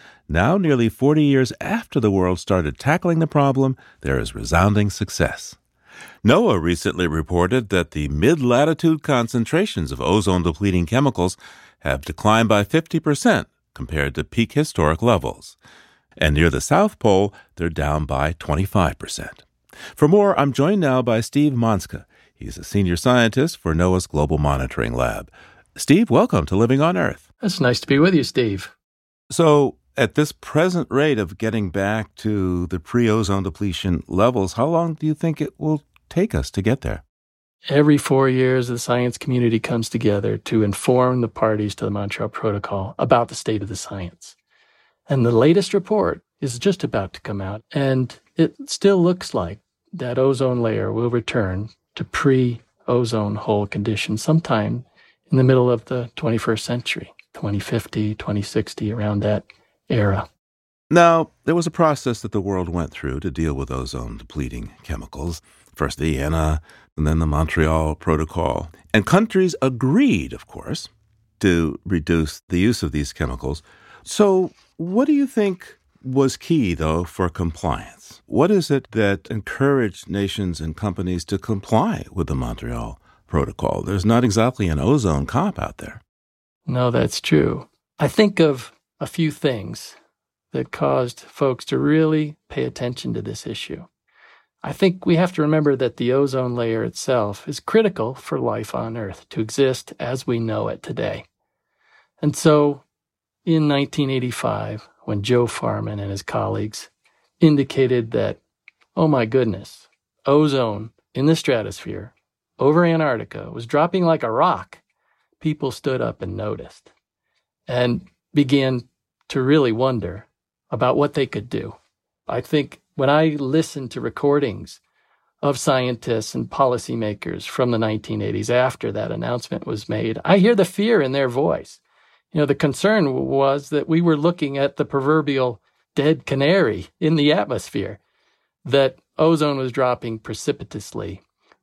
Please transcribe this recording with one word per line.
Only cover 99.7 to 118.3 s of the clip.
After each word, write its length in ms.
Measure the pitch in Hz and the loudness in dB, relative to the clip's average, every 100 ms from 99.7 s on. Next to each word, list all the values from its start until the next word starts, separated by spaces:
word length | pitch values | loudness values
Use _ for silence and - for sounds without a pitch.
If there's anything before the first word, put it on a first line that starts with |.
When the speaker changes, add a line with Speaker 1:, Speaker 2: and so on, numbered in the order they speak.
| 127 - - | 0 -8 -10
Speaker 2:
as 280 | 123 127 - | -8 -6 -4
we 120 | 117 | -4
know 280 | 113 107 110 | -2 -4 -4
it 160 | - | -6
today. 420 | - 120 110 - - _ _ _ _ _ _ _ _ _ | -10 -6 -6 -8 -14 _ _ _ _ _ _ _ _ _
And 140 | 151 135 | -2 2
so 480 | 165 151 147 139 _ _ _ _ _ _ | 4 6 4 -2 _ _ _ _ _ _
in 240 | - 160 151 | 0 2 2
nineteen 420 | 139 139 - 139 | 0 -2 -2 -2
eighty-five, 800 | 131 123 - 117 104 107 107 - _ - | -2 -4 -4 -4 -4 -6 -10 -14 _ -6
when 180 | 104 | -4
Joe 240 | 104 123 120 | 2 2 2
Farman 520 | - 120 107 107 104 | -2 -4 -4 -6 -6
and 120 | 101 | -6
his 100 | 98 | -8
colleagues 680 | - 113 104 104 107 - - _ _ _ _ - | -6 -4 -2 -4 -6 -10 -18 _ _ _ _ 2
indicated 720 | 160 143 131 - 127 127 113 | 4 4 2 2 2 2 0
that, 300 | 117 104 - _ _ _ _ _ | -2 -2 -6 _ _ _ _ _
"Oh 140 | - 160 | 0 2
my 180 | 139 113 | 2 2
goodness, 640 | 131 117 95 - - _ _ _ _ - | 2 0 -2 -10 -20 _ _ _ _ 2
ozone 640 | 143 151 135 117 104 113 _ _ 127 | 4 4 2 -2 -4 -10 _ _ -2
in 120 | 143 | 0
the 80 | 160 | 2
stratosphere 800 | - 117 104 98 110 98 - _ _ _ _ - | 0 -2 -4 -10 -12 -12 -14 _ _ _ _ 0
over 240 | 135 156 | 4 6
Antarctica 640 | 175 165 151 117 104 107 107 | 4 4 2 -2 -6 -12 -12
was 160 | 113 117 | -12 0
dropping 380 | 147 170 190 | 2 2 2
like 200 | 175 156 | 2 2
a 80 | 117 | 0
rock," 480 | 117 175 117 - - _ _ _ _ _ _ | 2 2 0 -6 -20 _ _ _ _ _ _
people 320 | 160 151 139 | -4 -2 -4
stood 300 | - 139 131 | -4 -4 -2
up 200 | 117 - | -2 -6
and 140 | 95 95 | -8 -6
noticed 560 | 104 110 - - _ _ _ _ _ _ _ _ - | -6 -8 -12 -20 _ _ _ _ _ _ _ _ -4
and 360 | 123 123 107 - _ _ | 0 0 -2 -8 _ _